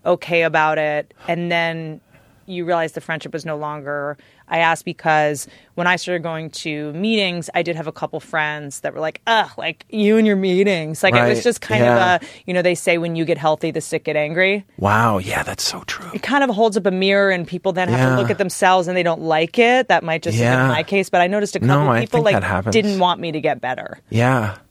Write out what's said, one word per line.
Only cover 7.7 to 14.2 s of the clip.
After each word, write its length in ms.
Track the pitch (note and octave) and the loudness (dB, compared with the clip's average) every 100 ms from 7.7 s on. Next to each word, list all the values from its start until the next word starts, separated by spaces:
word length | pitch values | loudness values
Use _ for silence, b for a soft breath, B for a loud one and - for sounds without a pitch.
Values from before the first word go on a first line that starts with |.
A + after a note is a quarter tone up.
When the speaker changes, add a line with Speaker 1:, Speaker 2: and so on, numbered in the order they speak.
| D#3+ | -4
Speaker 1:
have 100 | D#3 | -8
a 60 | |
couple 260 | - D3+ D#3 | -8 -8 -8
friends 600 | - D#3+ D3+ D3+ C#3+ - | -6 -4 -4 -6 -12 -8
that 140 | D3+ | -8
were 60 | - | -6
like, 200 | D#3+ - - | -8 -6 0
"Ugh, 240 | A3+ F3 - | 0 0 -6
like, 260 | E3 D#3+ - | -8 -8 -8
you 260 | G#3+ G#3 A3 | 0 4 4
and 100 | A3 | 4
your 100 | G3 | 2
meetings." 680 | F#3+ F3+ G3 F3+ D#3 D#3 | 2 2 2 0 -4 2
Like, 120 | F#3+ | 4
it 60 | A#3+ B2 | 4 4
was 80 | A#3 | 2
Speaker 2:
Right. 40 | |
Speaker 1:
just 160 | A#3+ A3+ | 0 -2
kind 220 | - G#3+ | -2 2
Speaker 2:
Yeah. 300 | B2 G3 F3+ F3 | 4 4 4 2
Speaker 1:
of 60 | |
a, 40 | B B - | B B -4
you 80 | |
know, 80 | F3+ | 0
they 120 | F3+ | 2
say 220 | E3+ - E3+ | 0 0 0
when 200 | E3+ E3 | 0 -2
you 100 | D#3+ | -2
get 100 | D3+ | 0
healthy, 340 | D#3 D3+ E3 | 0 0 -2
the 120 | D#3+ | -4
sick 220 | - D#3+ | -6 -6
get 120 | - | -2
angry. 480 | D3+ | -2